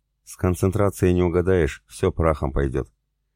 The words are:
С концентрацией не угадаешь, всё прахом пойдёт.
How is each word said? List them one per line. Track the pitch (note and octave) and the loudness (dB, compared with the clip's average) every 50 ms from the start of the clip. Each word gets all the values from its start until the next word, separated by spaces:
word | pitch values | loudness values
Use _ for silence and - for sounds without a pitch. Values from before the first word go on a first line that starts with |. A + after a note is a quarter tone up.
| _ _ _ _ _ | _ _ _ _ _
С | - - | -20 -10
концентрацией | - - F2+ F2 - F#2+ F#2+ F2+ G2+ G2+ G2 - - G2 F2+ F2+ | -2 -2 -2 0 2 0 0 0 2 0 0 0 0 0 2 2
не | F2+ | 2
угадаешь, | F2+ F2 E2 F2+ E2+ F#2 F#2+ F2+ D#2 C#2+ - - _ | 2 2 2 0 2 2 2 2 2 0 -2 -8 _
всё | _ - - - F2+ | _ -8 -2 -2 -2
прахом | - - E2 E2 D#2 - D2+ C#2 | 0 0 0 0 0 0 -2 -4
пойдёт. | C2+ C#2+ C#2+ C2+ B1+ C2+ C2 - _ _ _ _ _ _ _ _ _ | -2 -2 -2 -2 -2 -4 -6 -8 _ _ _ _ _ _ _ _ _